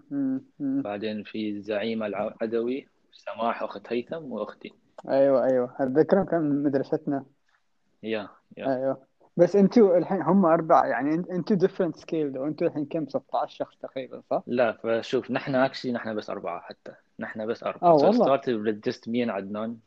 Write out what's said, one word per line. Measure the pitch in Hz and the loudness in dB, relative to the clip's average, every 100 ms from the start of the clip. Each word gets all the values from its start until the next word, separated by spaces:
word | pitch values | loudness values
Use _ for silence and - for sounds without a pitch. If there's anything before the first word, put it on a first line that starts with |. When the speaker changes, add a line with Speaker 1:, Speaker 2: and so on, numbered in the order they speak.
| - | -8
Speaker 1:
مم، | 139 | -4
مم، | 135 131 131 - | -4 -4 -8 -8
مم. | 139 139 | -4 -4
Speaker 2:
بعدين | 104 104 107 107 | -4 -6 -6 -6
في | 95 110 107 | -8 -6 -6
الزعيم | 104 101 104 113 113 | -6 -4 -4 -2 -4
العدوي، | 104 98 110 - 113 117 120 135 - _ _ | -4 -4 -6 -6 -4 -2 -2 -6 -10 _ _
سماح، | _ - 101 113 - | _ -12 -4 -4 -2
أخت | 110 101 - | -6 -10 -6
هيثم، | 120 120 165 147 | -6 -6 -10 -8
وأختي. | 110 104 - - _ _ - - | -8 -8 -10 -18 _ _ -14 -2
Speaker 1:
أيوة، | 135 139 135 123 | 2 4 4 2
أيوة. | 127 123 - | 0 -2 -2
أتذكرهم | 135 135 151 196 185 | 0 2 4 4 2
كان | 170 | 0
من | 151 143 | 0 0
مدرستنا. | 143 135 127 151 147 139 135 _ _ _ _ _ _ _ | 0 0 -2 -4 -2 -6 -8 _ _ _ _ _ _ _
Speaker 2:
يا، | 107 110 98 - _ - | -6 -6 -6 -16 _ -8
يا. | 120 131 | -4 -2
Speaker 1:
أيوة. | 135 131 _ _ _ - | -4 -6 _ _ _ 2
بس | 175 202 | 4 6
أنتوا | 190 247 202 170 | 6 6 6 6
الحين | - 190 | 2 -2
هم | 156 196 170 | 2 4 6
أربعة، | 165 160 147 131 | 4 6 4 4
يعني، | 117 139 160 | 0 0 -2
أن-، | 180 | -2
أنتوا | 180 - 208 | -4 0 2
different | 190 - 175 - | 2 0 -4 -4
scale، | - 160 147 | -6 -4 -4
ده. | 131 143 | -4 -6
أنتوا | 156 170 | -2 -4
الحين | 151 143 | -4 -6
كم؟ | 170 139 | -6 -4
ستة | 135 - 123 | -6 -4 -4
عشر | 147 - | -4 -8
شخص | 139 _ | -12 _
تقريبًا، | - 135 123 123 - | -12 -12 -12 -12 -6
صح؟ | 151 151 | -4 -2
Speaker 2:
لا، | 123 117 | 0 0
فشوف، | - 113 113 113 131 - | 0 -2 -2 0 -4 -2
نحن | 131 - 131 131 | -6 -2 0 0
actually، | - 127 | -2 -6
نحن | 120 110 107 | -6 -6 -8
بس | 104 | -6
أربعة | 98 92 87 | -8 -8 -10
حتى. | - 104 - - _ - | -12 -18 -18 -20 _ -14
نحن | 110 110 110 | -12 -8 -6
بس | 113 | -6
أربعة. | 101 - 175 | -6 2 6
Speaker 1:
آه، | 156 | 8
Speaker 2:
So | |
it | |
Speaker 1:
والله. | 156 233 175 135 | 6 6 4 2
Speaker 2:
started | 135 113 107 | 0 -2 -2
with | 107 123 | -2 -4
just | 117 | -6
me | 113 120 117 | -4 -2 -2
and | |
Adnan, | 98 98 107 113 117 | -4 -6 -6 -8 -10